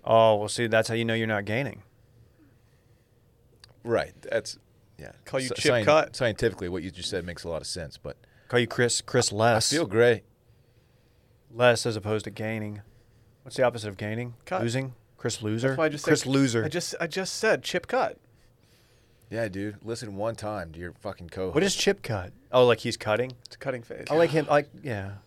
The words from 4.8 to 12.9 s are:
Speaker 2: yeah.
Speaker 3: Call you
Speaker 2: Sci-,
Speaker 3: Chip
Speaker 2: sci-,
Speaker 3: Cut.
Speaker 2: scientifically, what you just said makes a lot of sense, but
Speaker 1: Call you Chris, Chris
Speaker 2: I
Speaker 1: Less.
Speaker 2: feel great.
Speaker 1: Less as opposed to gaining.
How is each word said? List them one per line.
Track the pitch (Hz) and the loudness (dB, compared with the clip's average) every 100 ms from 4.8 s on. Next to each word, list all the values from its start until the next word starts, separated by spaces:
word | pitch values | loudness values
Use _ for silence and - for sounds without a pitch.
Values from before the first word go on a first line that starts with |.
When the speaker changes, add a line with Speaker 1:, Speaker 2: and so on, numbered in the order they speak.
| _ - | _ -20
Speaker 2:
yeah. | 65 - - | -20 -20 -6
Speaker 3:
Call | 135 | -6
you | 127 | -4
Speaker 2:
Sci-, | - | 0
Speaker 3:
Chip | - | 2
Speaker 2:
sci-, | 123 | 4
Speaker 3:
Cut. | 107 156 143 - | 6 6 4 0
Speaker 2:
scientifically, | 123 101 117 92 90 | -2 2 0 0 -6
what | 90 | -6
you | 82 | -8
just | 85 87 | -8 -6
said | 98 87 | -6 -6
makes | 85 | -10
a | 85 | -8
lot | 82 | -8
of | 76 | -6
sense, | - 80 - | -10 -10 -12
but | 73 - _ _ _ | -14 -14 _ _ _
Speaker 1:
Call | 123 | 0
you | 117 | 0
Chris, | - 120 - | 0 0 0
Chris | - 127 117 | 0 0 0
Speaker 2:
I | 104 | 2
Speaker 1:
Less. | 113 110 117 | 4 4 2
Speaker 2:
feel | 143 143 | 0 0
great. | 104 120 110 _ _ _ _ _ _ _ _ _ _ _ _ _ | 4 6 4 _ _ _ _ _ _ _ _ _ _ _ _ _
Speaker 1:
Less | 117 123 113 123 | 4 4 4 0
as | 107 | -4
opposed | 101 107 104 | -2 -4 -4
to | |
gaining. | 98 110 110 104 104 - | -8 -6 -6 -8 -10 -16